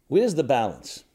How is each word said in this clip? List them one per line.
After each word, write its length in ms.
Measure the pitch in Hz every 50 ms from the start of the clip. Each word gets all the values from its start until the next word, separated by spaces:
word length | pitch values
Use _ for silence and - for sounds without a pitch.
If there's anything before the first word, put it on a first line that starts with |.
| _ _
Where's 260 | 139 196 240 240 170
the 80 | 151 139
balance? 600 | 117 139 117 110 98 76 - - - - - - _ _